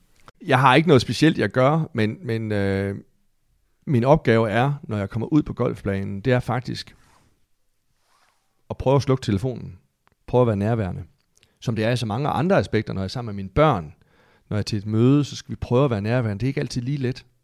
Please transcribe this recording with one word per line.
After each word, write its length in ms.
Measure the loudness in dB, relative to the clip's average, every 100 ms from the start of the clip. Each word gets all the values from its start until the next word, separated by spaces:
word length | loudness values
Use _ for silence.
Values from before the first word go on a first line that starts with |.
| _ _ -20 -14 -2
Jeg 120 | 4
har 160 | 6 6
ikke 120 | 6
noget 140 | 4
specielt, 360 | 4 2 2 2
jeg 120 | 0
gør, 400 | 2 2 2 -2
men, 240 | -2 -2 -2
men, 280 | -6 -6 -2
øh, 440 | -2 0 0 -2 -6 -12 _ _ _ _ _ _ _ -2
min 160 | 2
opgave 460 | 4 4 4 2 2
er, 240 | 2 0 -2
når 140 | -6 -6
jeg 120 | -4
kommer 180 | -4 0
ud 160 | 0
på 100 | 0
golfbanen, 680 | -2 -4 -4 -4 -4 -4 -6
det 120 | -2
er 60 | -2
faktisk 560 | 0 -6 -6 -12 -14 _ _ _ _ _ _ _ _ _ _ _ _ _ _ _ _ _ -14
at 80 | -6
prøve 180 | 0 2
at 60 |
slukke 200 | 2 -2
telefonen. 560 | 0 -2 -2 -8 -12 -18 _ _ _ _ -2
Prøve 140 | 2
at 60 | 2
være 80 | 2
nærværende. 480 | 0 0 -2 -6 -12 _ _ _ _ _
Som 160 | -6 -2
det 100 | 0
er 60 |
i 60 | -2
så 80 | -2
mange 240 | -4 -2
andre 280 | 0 2 2
aspekter, 360 | 2 -2 -2
når 80 | -4
jeg 40 | -6
er 40 |
sammen 260 | -6 -10 -8
med 80 |
mine 60 | -4
børn. 440 | 2 2 2 -4 -16 _ _ _ _ -6
Når 80 | -4
jeg 20 |
er 40 |
til 140 | -2 -4
et 80 | -2
møde, 380 | 2 4 4
så 120 | 2 -6
skal 160 | -12
vi 40 | -10
prøve 300 | -2 2 2
at 60 |
være 100 | 0
nærværende. 380 | -2 0 -2 -2
Det 60 | -4
er 20 |
ikke 120 | -4
altid 220 | -6 -6
lige 160 | -6 -4
let. 280 | -4 -6 -12 _